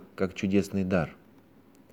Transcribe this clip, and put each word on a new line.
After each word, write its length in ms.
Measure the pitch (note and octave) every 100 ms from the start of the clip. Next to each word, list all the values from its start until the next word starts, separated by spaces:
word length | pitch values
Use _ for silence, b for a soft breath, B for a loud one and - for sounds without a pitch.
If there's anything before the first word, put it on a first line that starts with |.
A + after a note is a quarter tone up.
| - -
как 200 | F#2+ -
чудесный 480 | G2 G2 F#2 G2
дар. 320 | F#2 F#2 D2+ - - - - - - - b